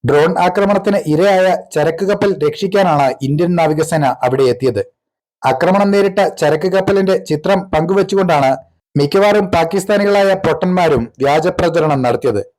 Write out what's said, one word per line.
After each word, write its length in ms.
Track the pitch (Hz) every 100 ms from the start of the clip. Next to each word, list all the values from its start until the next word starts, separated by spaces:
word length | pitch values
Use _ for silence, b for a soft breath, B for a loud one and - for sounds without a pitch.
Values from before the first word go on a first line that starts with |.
| 120
ഡ്രോൺ 220 | 147 160 170 175
ആക്രമണത്തിന് 500 | 180 202 202 202 202 151
ഇരയായ 340 | 151 196 190 185 175 - 156
ചരക്ക് 280 | 156 160 196
കപ്പൽ 200 | 202 202 165
രക്ഷിക്കാനാണ് 640 | 147 147 196 196 190 147 135 123 135
ഇന്ത്യൻ 240 | 147 175 175
നാവികസേന 460 | 160 156 156 160 139 120 127
അവിടെ 180 | 131 131
എത്തിയത്. 300 | 120 131 104 98 _ _ _ _ _ 135
ആക്രമണം 380 | 131 170 196 202
നേരിട്ട 260 | 202 196 190 185 -
ചരക്ക് 280 | 151 156 190
കപ്പലിന്റെ 400 | 190 190 202 190 185 -
ചിത്രം 300 | 151 180 196 190
പങ്കുവച്ചുകൊണ്ടാണ് 800 | 156 165 196 190 196 185 151 135 131 - _ _ 143
മിക്കവാറും 480 | 143 196 208 208 190
പാകിസ്ഥാനികളായ 760 | 170 165 196 190 208 202 202 196 190
പൊട്ടന്മാരും 580 | 165 156 190 185 165 135 117 _
വ്യാജപ്രചരണം 760 | 135 151 165 180 175 165 160 143
നടത്തിയത്. 360 | 123 120 131 104 -